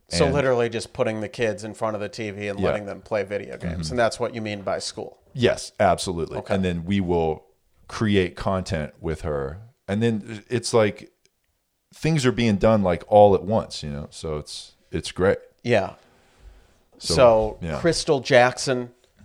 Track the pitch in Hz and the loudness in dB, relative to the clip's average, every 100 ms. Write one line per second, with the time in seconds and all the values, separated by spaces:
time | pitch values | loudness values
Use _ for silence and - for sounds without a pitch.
0 | _ 170 147 143 131 120 117 110 - - | _ 0 0 2 2 2 0 -4 -8 -4
1 | 113 110 104 - 110 98 110 101 110 104 | -4 -2 -8 -4 -4 -4 -10 -6 -6 -4
2 | 101 120 107 98 104 92 95 117 101 92 | -8 -8 -10 -8 -8 -2 -2 -2 -6 -14
3 | - 107 95 101 - 62 87 85 78 123 | -6 -4 -4 -6 -8 -10 -8 -6 -6 0
4 | 113 - 117 117 107 104 95 92 - - | 0 0 -6 -6 -8 -6 -4 -6 -6 -10
5 | - - _ 131 117 - - - 95 85 | -14 -16 _ 0 2 2 -8 0 2 2
6 | 98 85 78 - - 98 92 85 82 98 | -2 -4 -6 -6 -4 0 0 -2 -2 -2
7 | 87 87 80 78 _ _ _ _ - - | 0 0 0 -2 _ _ _ _ -14 -2
8 | 107 101 90 - 104 95 90 80 73 - | 2 2 2 -2 -2 -2 -2 -4 -6 -8
9 | 82 78 80 71 67 95 113 _ - 104 | -8 -6 -4 -4 -6 -10 -18 _ -6 0
10 | 117 110 113 107 - 120 - 117 107 - | 0 -2 -6 -14 -4 -4 2 4 4 0
11 | - _ _ _ _ _ _ _ _ - | -18 _ _ _ _ _ _ _ _ -4
12 | 156 160 127 110 117 95 110 107 92 85 | 0 2 2 2 2 4 4 4 2 0
13 | - 107 104 92 90 110 - - 76 71 | 4 8 8 8 2 -2 -2 -10 -10 -10
14 | 80 - 82 76 - - - _ _ 82 | -12 -12 -8 -8 -8 -16 -18 _ _ -8
15 | - - 95 - - _ 120 110 90 - | -8 0 2 2 -4 _ 0 0 0 -10
16 | _ _ _ _ - - _ _ _ _ | _ _ _ _ -20 -20 _ _ _ _
17 | - - 123 110 107 - 82 73 170 151 | -2 6 6 6 2 -4 -6 -2 -2 -2
18 | - 135 120 127 123 - 139 127 120 _ | 0 -2 4 6 6 2 -2 -2 -4 _
19 | _ _ | _ _